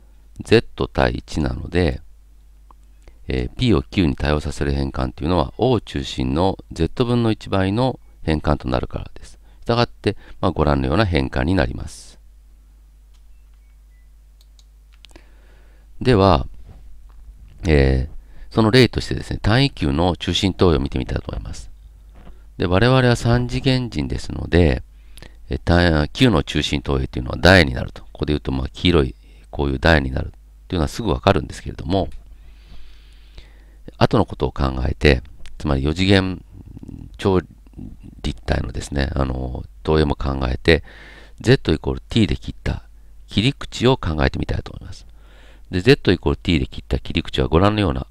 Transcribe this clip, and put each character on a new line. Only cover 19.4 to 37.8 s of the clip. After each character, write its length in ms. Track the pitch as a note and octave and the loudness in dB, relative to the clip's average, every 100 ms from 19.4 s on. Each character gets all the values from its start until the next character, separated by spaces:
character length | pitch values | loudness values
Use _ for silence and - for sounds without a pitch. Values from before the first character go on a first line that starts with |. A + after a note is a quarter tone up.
単 220 | G2 A#2 | 2 2
位 60 | C#3 | 2
球 220 | - D2 | 0 0
の 220 | C#2 F2+ | 2 2
中 180 | E2 - | 0 -2
心 220 | E2+ G2 | 0 0
投 120 | - F#2+ | 4 4
影 120 | D2 | 4
を 20 | |
見 80 | C#2 | 0
て 100 | - | -4
み 80 | B1+ | -4
た 100 | - | -6
い 20 | |
と 140 | - | -6
思 80 | - | -10
い 20 | |
ま 100 | - | -10
す。 180 | - - - - - - - - - - - | -12 -14 -18 -20 -20 -20 -20 -20 -20 -16 -4
で、 80 | F2+ | 0
我 200 | F2+ A#2+ | 2 4
々 220 | C3 B2 | 4 4
は 80 | A#2 | 2
三 320 | A#2 A#2+ B2 | 2 0 0
次 120 | B2+ | -2
元 300 | C3 B2+ A#2+ | 0 0 -2
人 160 | G#2 C2 | -4 -4
で 140 | B1 | -4
す 100 | - | -6
の 160 | - C2+ | -8 2
で、 380 | E2+ E2 B1+ - - - - - - - | 4 4 2 -4 -20 -20 -20 -20 -16 -8
え 80 | - | -6
ー、 40 | |
単-、 440 | - E2+ F2 D#2 D2 | 2 4 4 2 0
球 180 | - C3 | 2 4
の 140 | E2+ | 4
中 180 | - D2+ | 0 -2
心 180 | - D2 | -2 -2
投 140 | C2+ | -2
影 140 | C2+ C2+ | -2 -2
と 100 | - | -6
い 20 | |
う 20 | |
の 60 | B1 | -8
は 60 | - | 2
楕 200 | E2+ F#2+ | 6 8
円 80 | D2 | 6
に 80 | |
な 80 | B1 | 0
る 80 | - | -8
と。 120 | - | -12
こ 160 | - - | -16 -8
こ 40 | - | -2
で 60 | |
言 60 | C#2+ | -2
う 20 | |
と、 120 | - | -2
ま 120 | C2 | -6
あ、 40 | - | -6
黄 220 | - F#2 | -2 2
色 120 | E2+ | 4
い、 140 | C2 - - - - | 2 -4 -20 -20 -12
こ 140 | - | -4
う 60 | C#2+ | -4
い 40 | |
う 40 | C2+ | 0
楕 160 | E2 D#2+ | 4 4
円 80 | |
に 80 | C2+ | 2
な 80 | C2+ | -4
る 120 | - - - - - | -8 -12 -20 -20 -6
と 80 | F#2+ | -2
い 0 | |
う 20 | |
の 40 | |
は 60 | - | -2
す 140 | - | -2
ぐ 80 | A2 | -4
わ 100 | C2+ | 0
か 120 | - | 2
る 100 | F2+ | 2
ん 60 | C2 | 0
で 60 | |
す 80 | - | -10
け 80 | A#1 | -12
れ 60 | G#1+ | -10
ど 100 | D2 | -2
も、 220 | F#2+ - - - - - - - - - - - - - - - - - - - - | -2 -2 -8 -14 -20 -20 -20 -18 -16 -16 -18 -20 -20 -20 -20 -20 -20 -20 -20 -12 0
後 200 | - A#2+ | 2 4
の 80 | F2+ | 0
こ 100 | - | -2
と 100 | C2+ | -4
を 60 | |
考 200 | - C2+ C2 C2+ | -2 -2 -2 -4
え 60 | |
て、 280 | - D2+ C2 - - - - | 2 4 4 2 -14 -14 -6
つ 80 | D#2 | -2
ま 80 | |
り 80 | C#2 | 0
四 120 | C#2 | 0
次 120 | D#2+ F#2+ | 0 4
元 380 | G2 F#2+ F2+ - - - - - - - - | 4 2 -4 -12 -20 -18 -18 -16 -16 -16 -4
超 240 | G2+ F#2 - - - - | 2 2 0 -8 -20 -18